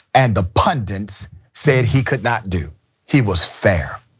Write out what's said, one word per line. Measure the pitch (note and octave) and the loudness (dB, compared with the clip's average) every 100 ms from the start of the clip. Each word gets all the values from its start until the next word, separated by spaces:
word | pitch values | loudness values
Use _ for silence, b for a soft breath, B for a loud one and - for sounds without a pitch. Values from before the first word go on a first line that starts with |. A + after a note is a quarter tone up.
| B | B
and | B2+ B2+ G#2+ | 2 2 2
the | |
pundits | F2+ - - D#3+ G2 G2 G2+ - - - _ | 0 2 2 0 -4 -6 -8 -10 -12 -16 _
said | - D3 C3 A#2 | -2 2 2 2
he | C3+ | 0
could | B2+ C3+ | 0 -2
not | G#2+ A#2 G2 | -2 -4 -4
do. | F#2 D2 - _ _ _ | -6 -6 -14 _ _ _
He | D3 | 0
was | G#2+ F2 | 2 0
fair. | - - G#2+ F2+ C2+ - _ _ | -4 -2 0 0 -2 -10 _ _